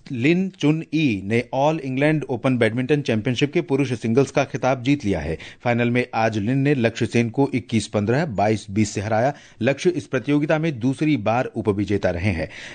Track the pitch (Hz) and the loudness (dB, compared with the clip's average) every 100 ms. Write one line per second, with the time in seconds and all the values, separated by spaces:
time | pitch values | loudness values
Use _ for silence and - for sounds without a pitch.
0 | - 123 135 175 190 - 143 160 156 156 | -10 -2 2 2 0 0 2 2 0 0
1 | 147 98 98 117 123 131 147 160 135 131 | 2 0 0 -2 0 0 0 0 -4 0
2 | 151 156 - 120 135 123 110 120 127 147 | 2 0 -2 -2 0 2 2 0 0 0
3 | 127 110 117 120 139 175 170 135 117 120 | 0 0 0 0 0 0 0 0 0 -2
4 | 113 120 127 147 131 - 127 131 120 143 | 2 2 2 0 -2 -2 0 0 0 0
5 | 101 85 78 80 - - 123 120 120 123 | 0 -2 -2 -6 -10 -6 0 2 2 2
6 | 123 117 113 107 104 135 139 143 113 - | 0 0 0 0 0 2 2 2 2 0
7 | 113 117 117 123 139 127 - 113 - 107 | 0 0 0 0 0 0 0 -2 0 0
8 | 104 131 170 98 104 110 - 101 104 107 | 2 0 0 0 0 0 -2 -2 0 -2
9 | 104 110 131 143 - - 117 139 180 151 | -2 0 0 -2 -12 -4 -2 0 0 -2
10 | - 127 143 147 151 156 165 127 127 131 | -4 -4 0 0 2 0 -2 -2 -2 0
11 | 156 135 104 120 123 117 107 101 98 101 | 0 0 0 0 -2 -4 -2 0 0 0
12 | 92 87 101 82 - - - | 0 0 -2 -2 -6 -10 -18